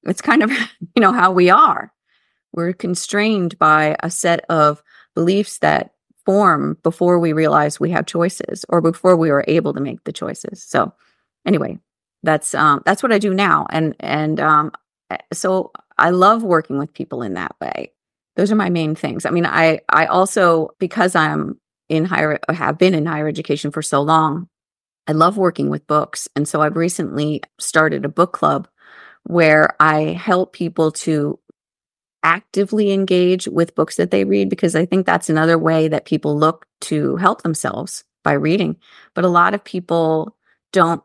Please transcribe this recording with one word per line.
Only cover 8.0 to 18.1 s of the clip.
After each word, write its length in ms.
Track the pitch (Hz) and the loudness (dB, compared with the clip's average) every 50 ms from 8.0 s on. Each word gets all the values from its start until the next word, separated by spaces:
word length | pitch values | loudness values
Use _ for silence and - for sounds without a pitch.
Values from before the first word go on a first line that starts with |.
| 165 | -2
choices 580 | - - 170 170 170 - - - - - - - - | -2 -2 -2 -2 -2 -2 -6 -10 -10 -10 -12 -6 -2
or 140 | - 170 160 | 0 2 2
before 340 | 165 170 - - 185 185 | 2 -2 2 4 4 4
we 140 | 165 160 160 | 4 4 2
are 120 | 143 139 - - | 2 0 2 2
able 240 | 151 165 - 143 147 | 0 0 0 -2 -4
to 80 | - | -4
make 240 | 139 135 120 117 _ | -6 -8 -8 -10 _
the 80 | - 156 | -12 -10
choices. 500 | - - - - - - - - - - | -8 -8 -10 -10 -10 -12 -16 -16 -16 -20
So 300 | - - - - - _ _ _ _ _ _ _ _ _ _ _ | -4 -2 -2 -2 -2 _ _ _ _ _ _ _ _ _ _ _
anyway, 320 | - 196 156 143 - - - _ _ _ _ _ _ _ _ - | -2 -2 0 -2 -4 -8 -12 _ _ _ _ _ _ _ _ -2
that's, 320 | 165 156 151 - - - | 0 0 0 -2 -4 -4
um, 280 | - 156 151 143 139 - | 0 2 2 2 2 2
that's 180 | - 190 - - | 0 0 0 0
what 100 | 254 226 | 0 0
I 60 | 202 | 0
do 140 | 202 208 185 | 0 0 0
now. 340 | 190 202 185 151 147 147 - | 0 0 2 0 0 0 -2
And, 260 | - 160 160 156 - _ | -4 -2 -2 -2 -4 _
and, 400 | - - - 151 156 156 156 151 | -6 -4 -4 -2 -2 -2 -2 0
um, 340 | 147 156 156 151 151 156 _ - _ _ _ _ _ _ | 2 2 2 2 2 -2 _ -16 _ _ _ _ _ _
eh, 80 | 92 - - _ 170 | -12 -12 -10 _ -12
so 400 | - - 185 190 190 - - _ - _ _ _ | -6 -4 -2 -2 -2 -4 -6 _ -20 _ _ _
I 140 | - - 165 | 0 2 2
love 320 | 180 180 185 202 220 233 226 | 4 6 6 4 4 4 2
working 340 | 202 175 160 156 _ 139 | 0 0 0 0 _ -6
with 160 | 139 147 151 _ | -6 -6 -6 _
people 300 | - 139 - 135 127 123 | -12 -12 -10 -10 -10 -8
in 100 | 104 92 | -8 -8
that 240 | 90 90 - - _ - | -8 -8 -10 -10 _ -10
way. 300 | 62 - - - - _ _ _ _ | -8 -8 -8 -10 -12 _ _ _ _